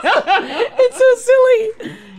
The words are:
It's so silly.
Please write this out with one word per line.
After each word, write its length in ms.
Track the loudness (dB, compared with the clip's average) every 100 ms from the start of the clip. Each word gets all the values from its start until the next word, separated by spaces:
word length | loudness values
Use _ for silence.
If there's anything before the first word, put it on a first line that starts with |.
It's 920 | -2 -2 0 -2 -2 -6 -6 0 -2 2
so 180 | 2
silly. 800 | 2 2 2 4 2 -2 -8 -16 -18 -20